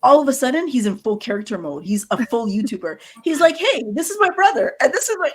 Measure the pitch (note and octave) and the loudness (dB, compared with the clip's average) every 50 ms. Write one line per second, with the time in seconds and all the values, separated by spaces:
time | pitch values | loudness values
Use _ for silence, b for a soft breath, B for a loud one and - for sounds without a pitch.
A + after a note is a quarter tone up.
0 | - B3+ C#4 D4+ D4 C4+ C4 C4+ C4+ B3+ C4 D#4+ F4 E4 C4 B3+ G#3 G#3 F#3 - | 6 6 6 6 6 2 0 0 0 0 0 0 -2 0 0 0 0 0 -4 -2
1 | _ A3+ G#3 G#3 - A#3 G#3 G#3 G#3 - G#3+ F#3 E3+ D3+ C#3+ C#3+ - F3+ G#3 G#3 | _ -4 -4 -4 -4 -6 -6 -6 -6 -8 -8 -8 -8 -8 -10 -10 -4 -4 -4 -4
2 | G3+ _ G#3 F#3 A#3+ - - A#3 A#3 G#3+ G3 G#3+ A3+ C4+ - F3+ F3 E3 D#3 B | -2 _ -2 -2 -2 -2 -2 -2 -2 -2 -2 -2 -2 -4 -6 -6 -8 -8 -10 B
3 | B B B B B E4+ D#4+ C#4+ E4+ E4 D#4+ D#4+ F4 B4+ B4+ C#4 A#3+ G#3+ G#3 C#4 | B B B B B -2 0 4 4 4 4 2 0 0 0 0 -2 -4 -4 -4
4 | E4 E4 G4+ G#4 G#4 F4+ E4+ F4+ F#4+ G#4+ G4+ - - - - - - - - - | -4 -4 0 2 2 2 2 4 4 4 4 4 -2 -2 -2 0 0 0 0 0
5 | - - A4 F4+ F4+ D4 | -2 -2 -4 -2 -2 -4